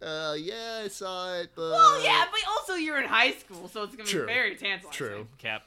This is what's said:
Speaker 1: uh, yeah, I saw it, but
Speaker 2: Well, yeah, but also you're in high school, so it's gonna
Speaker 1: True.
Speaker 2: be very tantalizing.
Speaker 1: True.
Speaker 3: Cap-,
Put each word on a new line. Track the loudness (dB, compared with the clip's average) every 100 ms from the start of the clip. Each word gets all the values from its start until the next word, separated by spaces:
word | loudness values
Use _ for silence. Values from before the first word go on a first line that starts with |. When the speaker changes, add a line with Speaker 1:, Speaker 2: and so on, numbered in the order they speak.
Speaker 1:
uh, | -8 -4 -4 -4
yeah, | -6 -8 -8 -8
I | -8
saw | -8 -8 -6 -6 -6
it, | -8 -6
but | 0
Speaker 2:
Well, | 8 8 8
yeah, | 4 4 2
but | 0 0
also | -2 -2
you're | -4 -2 -2
in | 2
high | 4 4
school, | 2 -12 -16 -12
so | -8
it's | -10 -6
gonna | -2
Speaker 1:
True. | -2 0
Speaker 2:
be |
very | 0 0 -2
tantalizing. | -4 -6 -8 -8
Speaker 1:
True. | -8 -8 -12 -10
Speaker 3:
Cap-, | -6 -6